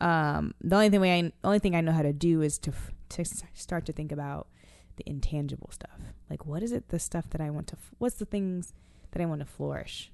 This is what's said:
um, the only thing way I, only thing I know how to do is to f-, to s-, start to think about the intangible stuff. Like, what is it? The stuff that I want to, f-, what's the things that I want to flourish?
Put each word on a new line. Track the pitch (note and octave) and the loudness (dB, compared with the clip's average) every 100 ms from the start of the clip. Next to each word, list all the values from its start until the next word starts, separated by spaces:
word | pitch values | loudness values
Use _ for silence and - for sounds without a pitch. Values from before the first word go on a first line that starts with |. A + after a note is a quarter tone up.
um, | F3 D#3+ D3+ D3 - - | 2 4 4 2 -2 -2
the | E3+ | 4
only | G3 G#3+ | 6 8
thing | G3+ | 8
way | F#3 F3 | 6 4
I, | E3+ - | 2 0
only | F#3 G#3 | 2 4
thing | G3+ E3+ | 4 2
I | |
know | E3 | 4
how | D#3+ | 4
to | C#3+ | 2
do | D3 E3+ D#3+ | 2 4 4
is | D3+ C#3 | 2 0
to | D3+ | -4
f-, | - - - - | -6 -8 -10 -10
to | - | -6
s-, | E3 - - | -6 -6 -12
start | - - E3+ - | -14 -6 -6 -4
to | |
think | - D3+ | -6 -6
about | D3 C#3+ D3 - - - - - - | -6 -6 -8 -10 -18 -20 -20 -20 -14
the | - | -8
intangible | C#3+ - D3+ C#3+ C3 - | -2 0 0 -4 -6 -12
stuff. | - - - - - - | -16 -16 -14 -14 -14 -10
Like, | D3+ D3+ | -10 -6
what | D#3 | -4
is | A#3 | -4
it? | A#3+ - | -4 -4
The | E3+ | -4
stuff | - F3 - | -2 -4 -4
that | - | -4
I | D3+ | -4
want | D3+ - | -6 -8
to, | - | -14
f-, | - - | -16 -4
what's | B3 - | -2 -2
the | |
things | G#3 G3+ F#3+ F3+ F3 - - - - | -4 -2 -2 -4 -8 -14 -20 -20 -10
that | - | -4
I | E3 | -2
want | D3+ | -2
to | C#3+ | -6
flourish? | - C#3+ C#3 - - - | -6 -6 -6 -8 -12 -14